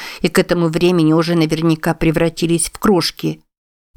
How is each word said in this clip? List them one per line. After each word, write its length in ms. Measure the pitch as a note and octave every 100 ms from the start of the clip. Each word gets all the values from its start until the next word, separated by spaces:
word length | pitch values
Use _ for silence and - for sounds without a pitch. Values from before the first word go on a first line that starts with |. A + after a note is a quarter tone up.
| - -
и 80 | F3+
к 100 | -
этому 300 | F3+ F3 E3+
времени 440 | E3 F3 F3+ D#3
уже 220 | D#3+ E3 E3+
наверняка 580 | D#3+ D#3+ E3 D#3+ E3+
превратились 720 | E3 D#3+ D#3+ E3 - E3 E3 -
в 140 | -
крошки. 640 | - F#3 - - D#3+ D#3 _ _ _ _ _